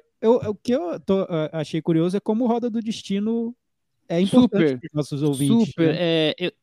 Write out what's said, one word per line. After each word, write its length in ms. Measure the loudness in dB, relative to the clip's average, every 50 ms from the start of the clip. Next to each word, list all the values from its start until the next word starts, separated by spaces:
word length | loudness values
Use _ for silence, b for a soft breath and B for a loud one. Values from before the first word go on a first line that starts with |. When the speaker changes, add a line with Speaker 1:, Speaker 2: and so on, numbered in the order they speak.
| -6 _ _ -2
Speaker 1:
Eu, 140 | 2 2 2
o 180 | 2 2 -4 -8
que 200 | -8 -4 -2 -2
eu 260 | -2 -2 -4 -8 -8
tô, 220 | -2 0 0 0
ah, 280 | 0 -2 -2 -4 -4 -4 -4
achei 280 | -6 -8 -4 -6 -6
curioso 340 | -2 0 0 2 2 0 -2
é 40 | -4
como 260 | -2 -2 -2 0 0
Roda 240 | 0 0 0 -2 -4
do 140 | -4 -4 -6
Destino 720 | -6 -8 -8 -6 -6 -4 -4 -2 -2 -2 -4 -4 -6 -8 _ _ _ _ _ _ _ _ _ _ -4
é 120 | 0 0
importante 480 | 0 4 6 4 4 4 4 2 2 2
Speaker 2:
Super. 100 | 2 -2
Speaker 1:
pros 140 | -6 -8 -4
nossos 280 | -4 -4 -4 -4 -2
ouvintes, 460 | 0 0 0 0 2 2 4 4 2 0
Speaker 2:
Super. 220 | 0 0 0 2
Speaker 1:
né? 80 | 2 0
Speaker 2:
É, 360 | 0 0 0 0 0 0 -2 -2
eu, 140 | -6 -6 -6 _